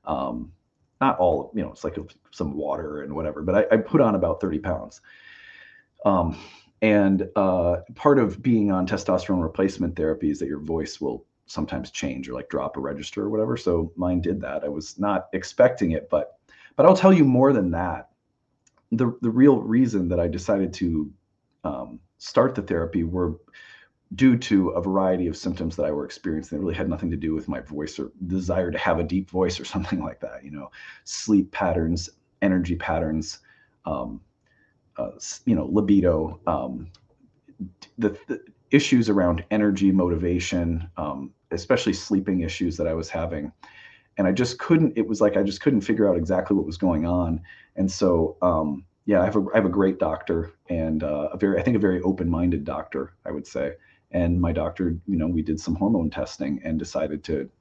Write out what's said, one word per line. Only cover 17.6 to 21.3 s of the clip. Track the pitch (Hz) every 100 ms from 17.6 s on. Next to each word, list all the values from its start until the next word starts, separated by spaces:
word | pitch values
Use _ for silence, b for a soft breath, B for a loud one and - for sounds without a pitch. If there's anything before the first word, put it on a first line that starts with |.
| 90
that. | 82 90 80 - _ _ _ _ _ _ _ _
The, | 113 123 -
the | 117
real | 117 143 123
reason | 104 117 123 104 90
that | 87
I | 85
decided | 78 - 98 90
to, | 82 87 80 73 - _